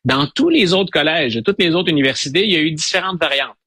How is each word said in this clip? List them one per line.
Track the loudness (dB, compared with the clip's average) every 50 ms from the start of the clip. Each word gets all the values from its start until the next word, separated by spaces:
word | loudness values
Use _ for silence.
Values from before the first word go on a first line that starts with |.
| -2
Dans | 0 0 0 0
tous | -2 0 0 2 2
les | 4 4 4 2 2
autres | 0 0 0
collèges, | 0 0 0 2 0 0 0 -2 -2 -2 -2
toutes | -2 0 0
les | 2 2 2
autres | 0 0 0
universités, | 0 2 0 0 0 -2 -4 -2 0 0 0
il | 2
y | 2
a | 0
eu | 0 0
différentes | -2 -4 -4 -2 -2 -2 -2 -2 -4 -2
variantes. | -2 -2 -2 -2 -4 -6 -8 _ _